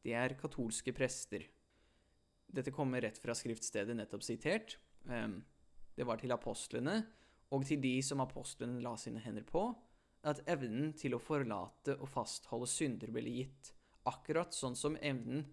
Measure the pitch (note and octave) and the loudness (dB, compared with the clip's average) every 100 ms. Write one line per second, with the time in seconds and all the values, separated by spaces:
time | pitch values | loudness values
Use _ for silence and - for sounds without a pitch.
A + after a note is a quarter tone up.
0 | A2 A2+ B2+ C#3 - - A#2 A2 - B2 | 0 2 2 0 -6 -2 -2 0 -2 2
1 | C3 - - G2+ D#2 _ _ _ _ _ | 2 0 -4 -6 -6 _ _ _ _ _
2 | _ _ _ _ _ C#3 C3+ C3+ C#3 B2+ | _ _ _ _ _ -2 -2 2 2 2
3 | A2+ - - A#2 B2 A2+ - G#2+ G#2 A#2 | 0 -2 -2 -2 0 -2 0 0 0 0
4 | G2+ G#2 - A#2 D3+ G#3 A3 - - - | -2 -4 -2 0 2 2 0 -14 -16 -18
5 | - A#2+ A2 F#2 - _ - - - - | -6 -2 -2 -4 -10 _ -20 -14 -12 -4
6 | B2 A2+ B2 A#2 - G#2+ - A#2+ C3 G#3+ | 0 0 2 0 0 -4 -2 0 2 2
7 | A3 - - - - C#3 C#3 D3+ C3 B2+ | 0 -8 -20 -20 -2 0 2 4 4 4
8 | C3+ C#3 C3 - C3+ - A#2+ B2 A#2+ A2+ | 2 2 0 -2 -8 -4 -2 -2 -2 -4
9 | - A2+ A2+ G#2+ G#2+ E3 A3 A#3+ - - | -4 -6 -4 -6 0 2 2 -2 -12 -20
10 | _ _ D3 C#3+ D3+ E3+ B2+ A2 D3+ D3+ | _ _ 0 0 2 2 2 2 0 0
11 | C#3 A#2+ - D3+ B2+ G2+ F2 - - C3+ | 0 0 2 2 2 0 -4 -4 -2 0
12 | C3+ - G#2+ - - A#2 B2 - D#3 A2+ | 0 -2 -2 -4 -4 -2 0 2 2 2
13 | - A#2+ A#2+ A#2+ C3 - - - _ - | -2 -2 -2 -2 -4 -8 -18 -20 _ -4
14 | - - - D#3 E3+ - C3+ B2+ D3 D#3 | -2 -2 0 2 2 0 -2 0 0 2
15 | D3 C3 A#2 C3 C#3+ | 0 0 0 -2 -2